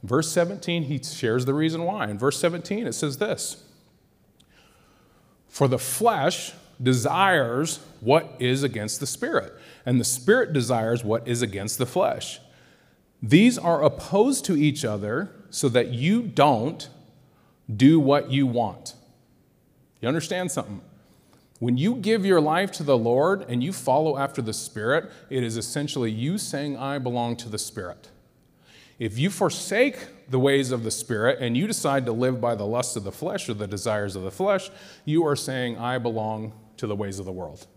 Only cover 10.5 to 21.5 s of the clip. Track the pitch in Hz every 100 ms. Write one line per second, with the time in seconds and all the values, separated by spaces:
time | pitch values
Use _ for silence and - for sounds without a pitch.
10.5 | 151 117 120 113 120 113 113 120 120 120
11.5 | 98 104 - 123 180 - - - - -
12.5 | _ _ _ _ _ _ _ 113 147 226
13.5 | 247 170 165 147 - - 196 240 269 -
14.5 | 160 147 135 117 104 104 123 196 - -
15.5 | - 143 120 120 120 147 220 226 147 143
16.5 | 120 123 170 - - - _ _ _ _
17.5 | _ - 107 131 165 135 143 127 131 135
18.5 | 117 110 87 - - _ _ _ _ _
19.5 | _ _ _ _ _ 117 160 160 185 180
20.5 | - 123 101 - - _ _ _ _ _